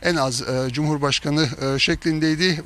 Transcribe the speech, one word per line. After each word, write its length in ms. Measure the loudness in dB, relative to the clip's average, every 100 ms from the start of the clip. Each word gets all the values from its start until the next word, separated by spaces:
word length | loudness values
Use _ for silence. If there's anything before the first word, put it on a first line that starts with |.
en 140 | 0 2
az, 260 | 0 -2
e, 280 | -2 -2 -2
Cumhurbaşkanı, 760 | -2 0 0 0 0 0 0 0 0 -2 0
e, 40 |
şeklindeydi. 840 | 0 0 0 0 0 2 0 0